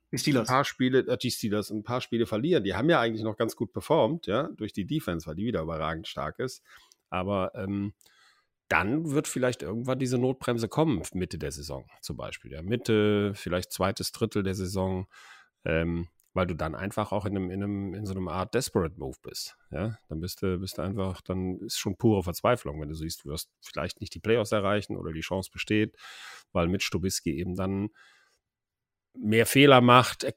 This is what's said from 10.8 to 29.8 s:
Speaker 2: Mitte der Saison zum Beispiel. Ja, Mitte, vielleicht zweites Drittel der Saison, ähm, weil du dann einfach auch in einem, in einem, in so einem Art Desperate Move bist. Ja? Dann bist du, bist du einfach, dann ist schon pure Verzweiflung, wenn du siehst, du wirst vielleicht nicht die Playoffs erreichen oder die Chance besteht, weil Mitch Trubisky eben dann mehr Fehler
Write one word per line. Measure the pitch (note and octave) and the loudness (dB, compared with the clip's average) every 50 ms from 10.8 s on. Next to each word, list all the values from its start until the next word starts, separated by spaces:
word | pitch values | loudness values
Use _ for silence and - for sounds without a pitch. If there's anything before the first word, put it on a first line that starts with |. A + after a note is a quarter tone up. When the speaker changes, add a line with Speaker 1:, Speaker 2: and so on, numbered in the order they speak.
| D#3+ E3 A#2 E2 E2 - - | 2 2 2 -2 -2 -4 -4
Speaker 2:
Mitte | F2+ F2+ - - D#2+ | -4 -4 -4 -4 -6
der | D#2 C#2+ | -6 -6
Saison | C#2+ D2 C#2+ D2+ C#2 C2 G#1+ _ _ _ | -6 -8 -10 -8 -10 -10 -12 _ _ _
zum | - - C#2+ A#1 | -10 -10 -8 -8
Beispiel. | A#1+ - - - - A#1 | -8 -10 -12 -14 -14 -14
Ja, | C2 D#2 | -12 -8
Mitte, | E2 F#2+ A#2+ - - - A2 G#2+ G#2 G#2 G#2 G2+ G2+ G#2 G2 | -4 -2 -4 -2 0 2 4 4 6 6 4 4 2 0 -2
vielleicht | - - E2+ F2 F#2 F#2+ - | -4 -4 -2 -2 -2 -2 -4
zweites | - - F#2 G2 G2 - F#2 - | -2 0 0 0 0 -2 -6 -6
Drittel | - - A#2 A2 - G#2+ | -4 -4 -4 -2 0 0
der | F#2+ F#2+ F#2 | -2 -2 -2
Saison, | G2+ F#2+ F2+ G#2 F#2+ F#2 F#2+ F#2 F#2 F#2 - - - - - - - - _ _ _ - | -2 -4 -2 -2 0 0 0 -2 -4 -6 -8 -12 -20 -20 -20 -20 -20 -20 _ _ _ -4
ähm, | - D#2+ E2 E2 E2+ E2+ E2+ E2+ - _ _ _ _ - | 0 0 2 2 0 0 -2 -4 -6 _ _ _ _ -2
weil | F#2 F2+ | 0 0
du | F2+ E2+ | 0 -2
dann | D2 D#2 D#2+ D#2 | -4 -4 -6 -6
einfach | - F#2 G2 - A2 G#2 - | -6 -6 -4 -2 -4 -2 -2
auch | F#2 G#2 G2 | -2 -4 -2
in | G2 G2+ | -2 -2
einem, | G2 F#2 F2+ | -2 -4 -4
in | F#2 G2 | -4 -4
einem, | G2+ G2+ G2+ G2 G2 G2 | -4 -2 -2 -4 -4 -4
in | F2 G#2+ A2 | -6 -6 -6
so | F#2+ F#2+ | -6 -4
einem | F#2+ F#2 E2+ | -4 -4 -4
Art | D#2 F#2 F#2 - - | -2 -4 -2 -2 -2
Desperate | A#2+ C3+ - - G#2+ E2+ D#2 - | -2 -2 0 0 0 0 0 -4
Move | - C#2 C2 B1+ - | -8 -10 -10 -10 -12
bist. | - - - - - - - _ _ - | -14 -14 -12 -12 -12 -12 -14 _ _ -10
Ja? | D2 D2 G2 A2+ A2 - _ - | -6 -4 -4 -4 -6 -8 _ -10
Dann | D#2 D#2 | -8 -8
bist | E2+ F#2 - - | -8 -8 -8 -4
du, | G#2 F#2+ F2+ | -4 -2 -2
bist | F2 F#2+ F#2 - - | -2 -4 -8 -8 -6
du | |
einfach, | D2+ F#2+ F#2+ G2 F#2+ F#2+ F2+ - | -6 -4 -4 -2 -4 -4 -4 -6
dann | - - F#2 F#2 F#2 F#2 F2+ - | -6 -6 -4 -4 -2 -4 -4 -6
ist | F#2+ A2+ - | -8 -8 -6
schon | - - G#2+ F2+ - | -4 -4 -4 -2 2
pure | - A2+ G#2+ G2 | 4 4 4 4
Verzweiflung, | E2+ F2+ E2 - - A2+ B2 - - C#2+ D2 D#2 | 2 -2 -2 0 2 2 2 2 -2 -6 -8 -8
wenn | D2+ D2 | -8 -8
du | D#2+ | -8
siehst, | D#2+ D#2+ E2 - - - | -8 -8 -8 -8 -10 -10
du | C#2+ | -10
wirst | C#2+ D#2 - _ _ _ | -8 -8 -10 _ _ _
vielleicht | - - - D2 D2+ F#2 - - | -20 -12 -8 -6 -6 -6 -6 -10
nicht | G2+ - - | -14 -14 -12
die | E2 | -6
Playoffs | - A2 A2+ A#2+ G#2 - | 0 0 2 2 2 0
erreichen | A2 G#2+ G2 G2 G#2 G#2 F#2+ - G2+ | 0 0 0 0 0 -2 -2 -4 -8
oder | F2+ F2 E2+ | -8 -8 -8
die | D#2+ D#2+ | -8 -8
Chance | - - F#2+ F#2+ F#2 - | -6 -4 -4 -4 -6 -6
besteht, | - - - - A2 G#2+ A2 A2+ - - - - - - - - - - - _ | -10 -8 -2 0 2 2 2 0 -2 -10 -20 -20 -18 -18 -18 -18 -18 -20 -12 _
weil | - F#2 E2+ E2+ | 0 0 2 2
Mitch | F#2+ F#2+ - - | 2 0 -2 -2
Trubisky | - E2+ F2 F#2+ - - - F2 C#2+ D2+ | -2 -2 -2 -2 -2 -2 -2 -2 -2 -2
eben | F2+ F#2 F2+ | -2 -4 -4
dann | F#2+ F#2 F#2+ G2 G2 G2+ G#2+ _ _ - - _ _ _ _ _ _ _ _ _ _ _ _ _ _ _ _ _ _ _ _ - | -4 -2 -2 -2 -2 -4 -4 _ _ -20 -20 _ _ _ _ _ _ _ _ _ _ _ _ _ _ _ _ _ _ _ _ -10
mehr | C3 G#2 G#2 A2 A2+ A2+ | -4 0 2 4 4 4
Fehler | - - C3+ C#3+ C#3+ C3+ B2+ | 6 8 10 10 12 12 10